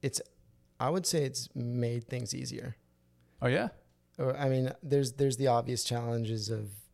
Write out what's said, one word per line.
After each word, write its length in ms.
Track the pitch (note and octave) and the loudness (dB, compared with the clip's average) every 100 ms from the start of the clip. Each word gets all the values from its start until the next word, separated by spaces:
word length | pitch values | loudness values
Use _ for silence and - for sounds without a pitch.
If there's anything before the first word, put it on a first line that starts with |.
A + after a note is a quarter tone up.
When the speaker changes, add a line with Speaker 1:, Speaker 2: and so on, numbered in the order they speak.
Speaker 1:
it's, 200 | C#3 - - _ - _ _ _ | -2 -2 -8 _ -20 _ _ _
I 80 | B2+ | 0
would 160 | F3+ F3 | 2 2
say 180 | E3+ | 2
it's 240 | C3+ C3 - C#3+ | 2 -2 -8 -4
made 520 | A#2+ B2 A#2+ A#2+ A#2 | -2 0 0 -2 -4
things 260 | B2+ A2+ C3 | -6 -4 -6
easier. 400 | B2 A#2 A#2+ A2+ _ _ _ _ _ _ | -6 -8 -10 -12 _ _ _ _ _ _
Speaker 2:
Oh, 60 | B2 | 2
yeah? 220 | C#3+ G#3+ - _ _ _ - | 2 0 -6 _ _ _ -4
Speaker 1:
Or, 180 | C3 C#3 | -2 0
I 100 | C#3 | 2
mean, 220 | C3 C3 - | 2 0 -2
there's, 300 | D3+ C#3+ C3+ | 2 2 2
there's 240 | C3+ C#3 B2 | 2 0 4
the 100 | C3+ | 4
obvious 360 | A#2 A#2+ B2 | 4 2 -2
challenges 680 | - A#2+ A#2+ A#2 A2+ A2 G#2 | -2 -2 0 0 0 -2 -2
of 200 | A2 G#2 G2 - | -4 -6 -10 -18